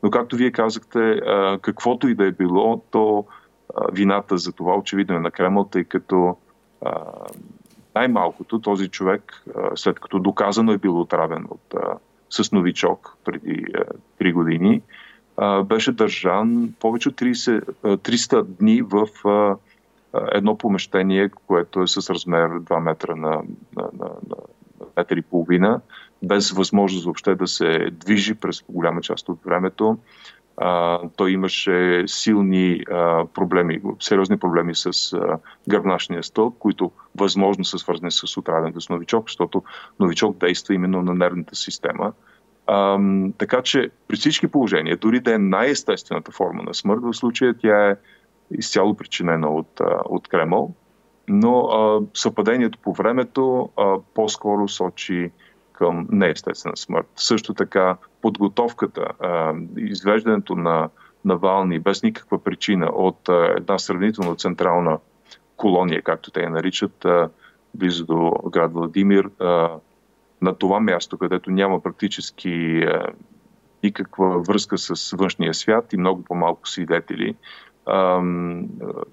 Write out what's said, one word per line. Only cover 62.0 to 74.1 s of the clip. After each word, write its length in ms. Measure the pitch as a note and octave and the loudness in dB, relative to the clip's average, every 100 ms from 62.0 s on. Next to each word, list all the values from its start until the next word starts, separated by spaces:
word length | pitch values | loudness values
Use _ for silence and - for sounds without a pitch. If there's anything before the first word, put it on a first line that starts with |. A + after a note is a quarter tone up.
никаква 420 | A2+ A2 - F#2+ | -2 -4 -4 -4
причина 420 | - - - G2 D#2+ | -4 -4 -2 0 0
от, 420 | - F#2+ - - | 0 0 0 0
а, 260 | F2 E2+ F2+ | 2 4 0
една 220 | E2+ F#2+ | 0 -4
сравнително 560 | - F2+ G#2 A2 F2+ | -2 -2 0 0 -2
централна 640 | E2 F#2+ E2+ F2+ F2 E2+ D#2 _ _ _ - _ - | -2 -4 0 2 2 2 -2 _ _ _ -20 _ -2
колония, 460 | G#2 F2+ F2+ E2 | 2 2 2 -2
както 280 | - E2 - | -2 -4 -4
те 100 | F#2 | -6
я 100 | E2+ | -4
наричат, 540 | E2 F#2 - G2 - | -2 -4 -2 -6 -2
а, 260 | F2+ F2 E2 - - _ _ | 0 2 2 -4 -20 _ _
близо 320 | - F#2 F2 E2 | -4 -2 -2 -2
до 260 | E2 E2+ - - | 0 0 0 -2
град 220 | F2 E2 | 0 0
Владимир, 580 | E2 E2 F2+ G2 G2 G2 - | 0 -4 0 4 4 2 -2
а, 300 | F#2 F2 E2 D#2+ - _ _ _ _ - | 0 2 2 -4 -18 _ _ _ _ -4
на 120 | F#2 | -2
това 260 | F#2 F#2+ G2+ | 0 0 2
място, 380 | A2 E2+ - - | 2 0 -4 -6
където 320 | F2 F2+ - | -4 -4 -2
няма 300 | F#2 G2 F#2 | 0 0 0
практически, 1000 | F2+ F2 G2+ - - - F#2 E2+ E2 D#2+ | -4 -4 -6 -6 -12 -10 -6 -4 -2 0
а, 240 | E2 E2+ - - - _ _ _ _ _ | 0 0 -4 -10 -20 _ _ _ _ _
никаква 560 | G#2 - F#2+ | -4 -2 -8